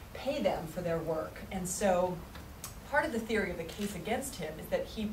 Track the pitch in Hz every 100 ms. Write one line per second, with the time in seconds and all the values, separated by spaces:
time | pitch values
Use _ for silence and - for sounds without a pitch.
0 | - - 254 294 202 165 160 175 170 165
1 | 165 156 156 - - 190 180 - 202 180
2 | 175 175 - - - - - - - 294
3 | 311 233 214 214 180 170 160 - 202 175
4 | 165 247 - - 160 - - 180 - -
5 | 214